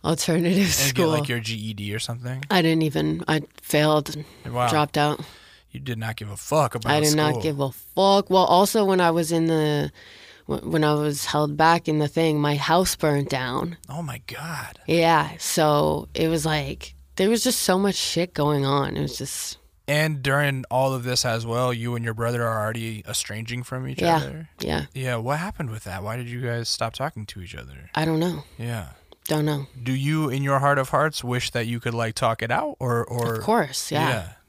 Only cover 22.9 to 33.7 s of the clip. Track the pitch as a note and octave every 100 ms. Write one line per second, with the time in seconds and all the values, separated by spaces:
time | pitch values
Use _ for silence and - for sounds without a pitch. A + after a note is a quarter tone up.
22.9 | G#2+ - G#2+ - G#2+ A2+ A#2+ A#2+ B2+ C3
23.9 | C3 E3+ E3 C#3 D3+ D#3+ - - - C#3+
24.9 | C3+ B2+ A#2+ A#2 D3+ F#3 G#3 C#3 G#2+ G2
25.9 | F#2 G2+ A#2+ A#2+ A#2+ B2 A#2 A#2 - A#2
26.9 | - C#3+ A2 G#2 F#2+ F2+ - B1 C2+ -
27.9 | - D#3+ D#3+ F3 D#3 - - A#2 A#2 D2+
28.9 | - _ - - D#3 D3+ D3 C#3 B2+ A#2+
29.9 | C3 C#3+ D#3 D3+ C3+ C#3 C#3 C#3 C#3+ C3
30.9 | C#3 D#3 - B2 B2 - B2 A2+ A#2+ A#2+
31.9 | A#2 A2+ - B2 A2+ A2+ B2+ D4 - B2+
32.9 | A#2 - A#2+ A#2 A2 G#3 A3+ D3